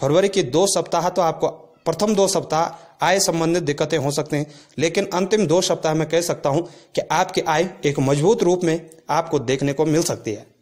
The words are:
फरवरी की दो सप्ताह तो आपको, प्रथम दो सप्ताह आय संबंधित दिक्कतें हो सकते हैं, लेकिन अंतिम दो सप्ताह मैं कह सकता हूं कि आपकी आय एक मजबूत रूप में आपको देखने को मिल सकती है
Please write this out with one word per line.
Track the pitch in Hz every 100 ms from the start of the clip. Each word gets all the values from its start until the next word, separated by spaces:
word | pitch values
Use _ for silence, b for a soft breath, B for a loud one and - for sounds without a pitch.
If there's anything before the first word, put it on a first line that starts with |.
फरवरी | 135 165 196
की | 190
दो | 135 151 196
सप्ताह | 175 - 175 175
तो | 180
आपको, | 165 - 165 - - _
प्रथम | 160 160 214
दो | 196 190
सप्ताह | 170 - 156 165 - B B 156
आय | 190
संबंधित | 190 165 165 175
दिक्कतें | 147 143 151 160
हो | 139
सकते | 147 147 147
हैं, | 151 B B B
लेकिन | 160 196 196
अंतिम | 175 185 214 160
दो | 175
सप्ताह | 185 165 160
मैं | 156 156
कह | 165
सकता | 170 147 147
हूं | 147 170 B B
कि | - -
आपकी | 160 185 175
आय | - 156 185 -
एक | 147 143
मजबूत | 135 143 170 233
रूप | 175 180
में | 170 165 - - -
आपको | 151 160 143
देखने | 120 135 143
को | 139 156
मिल | 156
सकती | 165 120 113
है | 104 - _